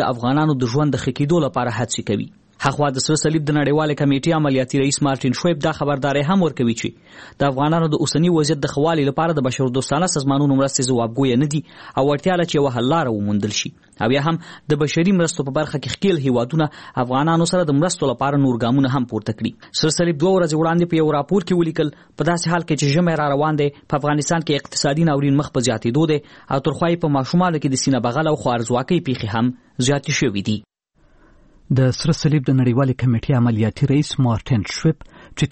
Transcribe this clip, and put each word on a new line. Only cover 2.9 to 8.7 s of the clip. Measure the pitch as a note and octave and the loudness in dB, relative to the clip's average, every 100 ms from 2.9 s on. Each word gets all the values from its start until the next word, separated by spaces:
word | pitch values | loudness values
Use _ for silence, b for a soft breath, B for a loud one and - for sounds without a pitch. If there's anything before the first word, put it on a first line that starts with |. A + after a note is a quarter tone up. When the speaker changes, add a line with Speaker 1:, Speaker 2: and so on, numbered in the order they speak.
| C3 | -2
Speaker 1:
د | |
سره | - D#3 | -2 0
صلیب | D#3 D#3+ D3 | 0 0 0
د | D3+ | 0
نړیوالې | C#3 D3 D#3 D3 | 2 2 0 0
کمیټې | C#3+ C#3 E3 D#3+ | 2 2 2 0
عملیاتي | D3 C3 B2+ C3+ | 2 0 0 0
رئیس | C#3 C#3 C#3+ | 0 0 0
مارټین | C3+ C3+ A#2+ | 0 0 0
شویب | F3+ D#3+ | 0 0
دا | D#3+ D3+ | -2 -2
خبرداری | C#3+ C#3+ C#3 C#3 C#3+ | -2 0 0 0 2
هم | G3 | 2
ورکوي | E3 C3 A#2+ A2+ | 2 0 0 0
چې | B2+ B B B B - | -6 B B B B -4
د | C#3+ | -2
افغانانو | C3 D3 E3+ E3 | 0 0 0 0
د | D3 | 0
اوسني | C#3+ D3+ F3 E3 | 0 0 2 2
وضعیت | D3 D#3 | 2 0
د | C#3+ | -2